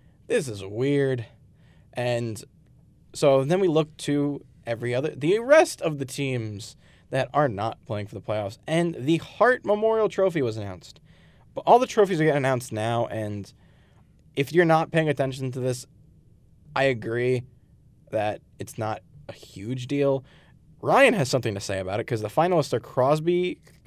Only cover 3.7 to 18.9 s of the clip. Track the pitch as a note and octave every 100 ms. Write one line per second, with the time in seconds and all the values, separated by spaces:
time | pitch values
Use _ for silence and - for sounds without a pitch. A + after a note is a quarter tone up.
3.7 | D#3 D#3 - - C#3+ D3 C#3+ - - -
4.7 | A2+ A#2+ B2 D#3 B2+ C#3+ G#3 A#3+ D#4 F4
5.7 | - E3 D3 C3 - C#3 B2 A2 G2+ -
6.7 | - - - - C3 - C#3+ C#3+ G2 A2
7.7 | - - G#2 G2+ G#2 - G#2+ G2+ - -
8.7 | D#3+ E3+ - B2+ E3 - - A#3 B3+ -
9.7 | G#3 A3 A3 G#3 - F#3+ E3 A#2+ A2 G2+
10.7 | F2+ - - - - - - - - -
11.7 | A#3 B3+ A#3 G3 E3+ D#3 C#3+ C3+ B2+ B2
12.7 | G#2+ A2+ A#2 - A2 G#2 G#2 F#2+ - _
13.7 | _ _ _ _ _ _ - C3+ D#3+ E3+
14.7 | D#3+ D#3+ D#3+ D#3 C#3+ C3+ C3+ C3 C3 B2+
15.7 | B2 - - - - _ _ _ _ -
16.7 | C3 C3+ A#2+ A2+ A#2 B2 B2+ B2+ - _
17.7 | - - _ - G#2+ G#2 - _ - G#2
18.7 | - A2